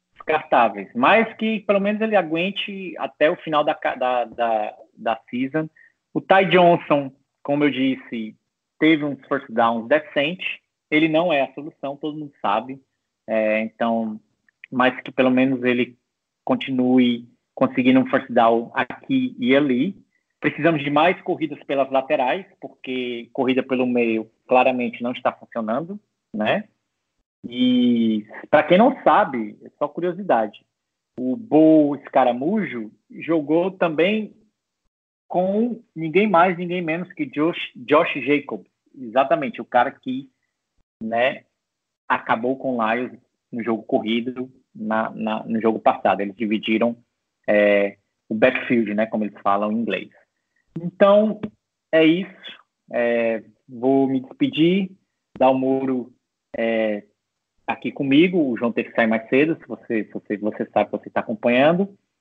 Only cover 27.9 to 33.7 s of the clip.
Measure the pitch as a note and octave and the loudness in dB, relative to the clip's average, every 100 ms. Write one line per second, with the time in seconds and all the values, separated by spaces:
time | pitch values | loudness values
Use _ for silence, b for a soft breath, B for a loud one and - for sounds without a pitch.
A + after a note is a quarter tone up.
27.9 | A#2+ A2+ G#2+ - B B D3+ D3 F3+ A#3+ | 2 2 0 -4 B B 2 6 6 4
28.9 | B3+ E3 E3 G#3 B2+ G#2+ G#2 - - D3 | 4 2 4 2 -2 -8 -12 -16 -8 -8
29.9 | - F3 F3 F#3+ B2 G#2+ - _ _ _ | -4 -6 -4 0 0 0 -6 _ _ _
30.9 | _ _ - B2+ B2 A2 D3+ D#3+ D#3 C#3+ | _ _ -8 -6 -6 0 4 6 6 4
31.9 | C#3 - C3+ B2 B2 D3 G#3+ D#3 B2 G#2+ | 0 -2 2 2 0 -2 -2 -4 -6 -12
32.9 | _ _ - C#3+ E3 C#3+ E3 F#3 | _ _ -12 -2 -2 0 0 0